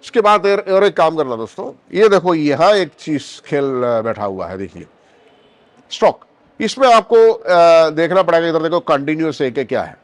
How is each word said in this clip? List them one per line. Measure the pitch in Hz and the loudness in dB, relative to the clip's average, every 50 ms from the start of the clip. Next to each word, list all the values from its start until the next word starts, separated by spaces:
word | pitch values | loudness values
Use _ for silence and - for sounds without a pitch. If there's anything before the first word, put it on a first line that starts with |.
| _ | _
इसके | - - 240 | -4 -4 0
बाद | 208 208 208 208 180 | 2 2 2 2 2
और, | 202 202 196 | 0 -2 -2
और | 196 190 190 190 202 | -2 -2 0 2 2
एक | 202 - | 0 0
काम | - 165 160 160 | 0 -2 0 0
करना | 156 147 131 120 | -2 -4 -6 -6
दोस्तों, | 113 113 107 - - 208 - - _ _ _ - | -8 -10 -12 -12 -14 -14 -14 -16 _ _ _ -2
ये | - 220 214 | 0 2 2
देखो | 202 185 165 180 175 | 2 2 0 0 -2
यहाँ | 160 151 147 139 131 165 196 214 | -2 -2 -2 0 2 2 2 2
एक | 202 180 147 _ _ | 2 -2 -4 _ _
चीज | - 156 156 139 - - - - _ | -10 -8 -8 -8 -8 -12 -20 -20 _
खेल, | - 156 143 139 139 131 123 123 | -6 -4 -4 -2 -2 -4 -4 -2
अ, | 120 120 113 | -2 -2 -2
बैठा | 110 113 107 104 104 | -2 -4 -6 -6 -8
हुआ | 101 95 92 87 | -8 -8 -8 -10
है, | 82 92 | -12 -10
देखिए | 95 98 87 80 87 82 _ _ _ _ _ _ _ _ _ _ _ _ _ _ _ _ _ _ _ _ _ | -12 -12 -14 _ -20 -20 _ _ _ _ _ _ _ _ _ _ _ _ _ _ _ _ _ _ _ _ _
स्टॉक, | - - 220 185 - - - _ _ _ _ _ _ _ | -6 0 0 0 0 -2 -14 _ _ _ _ _ _ _
इसमें | 220 214 - 254 269 254 233 | -6 -6 -2 0 2 4 4
आपको, | 226 208 - 233 226 226 226 220 | 4 2 4 4 4 6 4 2
अ, | 220 - - 180 175 170 170 165 165 160 156 | 0 -2 0 4 4 6 6 6 6 4 2
देखना | 156 151 165 160 180 190 | 0 -2 -2 0 2 0
पड़ेगा, | 185 165 170 165 165 | 2 2 0 0 0
इधर | 170 160 160 156 | 0 -2 -2 -2
देखो | 165 165 175 | -2 -4 -4
कंटिन्यूअस | - - 156 139 139 147 156 156 160 160 143 - | 0 0 -2 -2 0 -4 -4 -4 -4 -4 -4 -4
है | 147 127 | -4 -4
कि | 113 143 131 | -4 -6 -6
क्या | - 131 113 | -4 -4 -6
है | 87 78 73 _ | -6 -6 -14 _